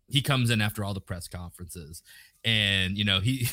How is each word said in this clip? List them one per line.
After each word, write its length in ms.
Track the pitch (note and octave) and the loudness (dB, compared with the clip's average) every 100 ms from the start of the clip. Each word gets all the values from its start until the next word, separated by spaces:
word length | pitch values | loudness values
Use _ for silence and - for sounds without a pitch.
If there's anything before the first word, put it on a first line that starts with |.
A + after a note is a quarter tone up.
| _ | _
He 140 | C#3+ | 0
comes 280 | C#3 C3 A#2+ | 2 2 4
in 120 | A2 | 2
after 220 | G#2 G#2 | 2 -2
all 100 | G2+ | -6
the 80 | F#2+ | -6
press 260 | - F2+ - | -8 -10 -10
conferences. 760 | F2+ F2 - E2+ F2 D2 E2+ - - - _ A2+ | -12 -12 -12 -14 -14 -14 -16 -18 -20 -20 _ 0
And, 520 | A2 G2+ G2 F#2 G2+ | 2 4 2 2 2
you 80 | G2+ | 2
know, 140 | F#2+ | 2
he, 280 | A2+ C3 A#2+ | 2 0 -2